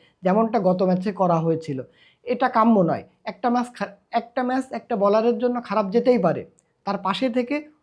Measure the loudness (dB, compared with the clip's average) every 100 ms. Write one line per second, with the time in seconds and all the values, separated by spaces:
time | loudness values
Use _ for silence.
0 | _ _ 0 2 2 2 2 2 2 0
1 | -2 0 2 2 0 -2 -4 -10 -10 _
2 | _ _ -6 -2 0 2 4 4 4 0
3 | -6 _ -14 -6 -2 -2 -4 -8 -10 -10
4 | _ -6 -4 -4 -2 -4 -6 -10 -6 0
5 | 2 4 2 0 -2 -4 -4 -2 0 2
6 | 4 4 2 -2 -8 _ _ _ -8 -4
7 | -4 -2 -2 -2 -4 -6 -8 _